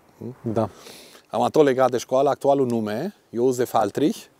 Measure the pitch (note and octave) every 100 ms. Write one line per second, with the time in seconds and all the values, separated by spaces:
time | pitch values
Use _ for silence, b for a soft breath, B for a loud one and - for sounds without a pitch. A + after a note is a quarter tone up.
0 | _ - A2 B2+ A#2 G#2+ G#2+ B B B
1 | B B B A2 A#2+ D#3 C#3+ B2+ C3 B2
2 | - B2+ C#3+ C3 C#3 C#3 B2+ A#2 G#2+ G#2+
3 | F#3 - _ A2 B2+ B2+ A#2+ A#2 G#2 B2
4 | D3+ - - _